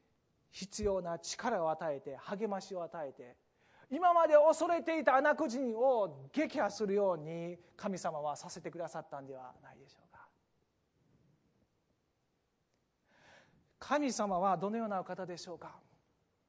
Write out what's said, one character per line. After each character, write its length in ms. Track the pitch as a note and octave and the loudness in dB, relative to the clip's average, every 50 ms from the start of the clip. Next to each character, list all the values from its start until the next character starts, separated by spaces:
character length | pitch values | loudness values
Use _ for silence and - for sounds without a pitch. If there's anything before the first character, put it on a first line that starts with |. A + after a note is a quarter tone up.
| _ _ _ _ _ _ _ _ _ _ | _ _ _ _ _ _ _ _ _ _
必 340 | - - F#3+ - - - G#3+ | -14 -14 -12 -10 -6 -2 0
要 160 | G3+ G3 F#3 | 0 0 0
な 200 | F3 E3+ E3+ E3+ | -2 -4 -6 -6
力 440 | - - - - - B3+ A#3 F#3 E3 | -8 -10 -8 -4 -2 -2 0 0 0
を 60 | D#3+ | 0
与 260 | D#3 D#3 F3 D#3+ C#3+ | 0 -2 -2 -4 -4
え 40 | C3+ | -4
て、 160 | C#3 C#3+ C3+ | -6 -10 -12
励 360 | B2+ - - G3+ F#3+ A3 G#3+ | -12 -10 -8 -6 -4 -4 -4
ま 80 | G3+ F#3+ | -4 -6
し 140 | - - G3 | -6 -8 -8
を 80 | F3+ | -8
与 260 | E3+ D#3+ - E3+ D3+ C3+ | -8 -8 -8 -8 -10 -10
え 60 | - | -10
て、 240 | - B2+ A#2+ - _ _ _ _ _ _ _ _ - - - | -12 -18 -20 -20 _ _ _ _ _ _ _ _ -20 -10 -8
今 200 | B3+ D#4 F4+ F4 | -2 2 4 6
ま 160 | F4 E4+ E4 D#4 | 8 8 8 8
で 60 | D4+ | 10
恐 340 | D4 D4 D#4+ D#4 - D#4 E4+ | 10 10 8 6 4 2 0
れ 140 | F4 E4 | 0 0
て 180 | E4+ E4 D#4+ D#4+ | 0 0 0 2
い 40 | C4+ | 4
た 120 | D4 B3+ | 6 6
ア 60 | C4+ | 6
ナ 140 | C#4+ D4 D4 | 6 4 4
ク 120 | - D#4+ C#4 | 2 0 -2
人 300 | A3 C4 C4+ A#3+ A3 A3+ | -2 -2 -2 -2 0 2
を 500 | B3 C4+ B3+ A3+ G3 F3 C#3+ C3+ C3+ C3+ - | 4 4 4 4 2 0 -4 -10 -18 -6 -2
撃 260 | C4 D#4 - - C#4+ | -2 -2 0 0 0
破 120 | A3+ G3+ | -2 -2
す 160 | G3 - G#3+ G3 | -2 -2 -2 0
る 80 | G3 | 2
よ 180 | G#3 G3+ F#3+ F3 | 2 2 2 0
う 40 | D#3 | -2
に 400 | D3+ D#3 E3 E3+ E3+ E3+ F3 F3 - - _ - | -4 -6 -8 -6 -8 -8 -10 -12 -16 -20 _ -8
神 220 | - G#3 F#3+ F3 | -6 -6 -4 -4
様 200 | - F3 D#3+ D3 | -4 -4 -4 -4
は 160 | D3 D3+ C#3+ | -4 -4 -6
さ 140 | - - F3 | -6 -10 -12
せ 120 | - E3+ | -14 -12
て 100 | D#3+ E3+ | -12 -10
く 80 | D3+ E3+ | -8 -8
だ 80 | E3+ D3+ | -8 -8
さ 140 | - E3 | -8 -10
っ 60 | C#3+ - | -12 -10
た 120 | D#3 C#3 | -12 -14
ん 80 | C3+ C3+ | -12 -12
で 80 | C3+ | -14
は 180 | B2+ B2+ B2+ C3 - | -14 -14 -16 -18 -20
な 120 | C3+ C#3 - | -20 -20 -20
い 40 | - | -20
で 100 | C3+ - | -20 -20
し 80 | - | -20
ょ 40 | _ _ _ | _ _ _
う 20 | |
か。 160 | - - - - _ _ _ _ _ _ _ _ _ _ _ _ _ _ _ _ _ _ _ _ _ _ _ _ _ _ _ _ _ _ _ _ _ _ _ _ _ _ _ _ _ _ _ _ _ _ _ _ _ _ _ _ _ _ _ _ _ _ - - - - - _ _ _ _ _ _ _ | -20 -20 -20 -20 _ _ _ _ _ _ _ _ _ _ _ _ _ _ _ _ _ _ _ _ _ _ _ _ _ _ _ _ _ _ _ _ _ _ _ _ _ _ _ _ _ _ _ _ _ _ _ _ _ _ _ _ _ _ _ _ _ _ -20 -20 -20 -20 -20 _ _ _ _ _ _ _
神 340 | - - C4 D4 D4 C4 | -4 0 0 2 2 0
様 280 | A3 - G#3 G3+ F#3+ F3 | 0 -2 -2 0 0 2
は 180 | F#3 G3 F#3 E3+ | 2 2 2 2
ど 140 | F#3 G3+ | 0 -2
の 60 | A3 A#3 | -2 -4
よ 80 | A3+ | -4
う 20 | G#3+ | -4
な 120 | G3+ F#3 | -4 -6
お 40 | F3 | -6
方 200 | - F#3 F#3 F#3 | -6 -8 -10 -8
で 140 | F3+ F3 - | -10 -10 -10
し 100 | - F#3 | -12 -12
ょ 60 | E3+ | -14
う 60 | D3+ | -14
か。 200 | E3 D#3+ - - - _ _ _ _ _ _ _ _ _ _ _ _ | -14 -16 -18 -20 -20 _ _ _ _ _ _ _ _ _ _ _ _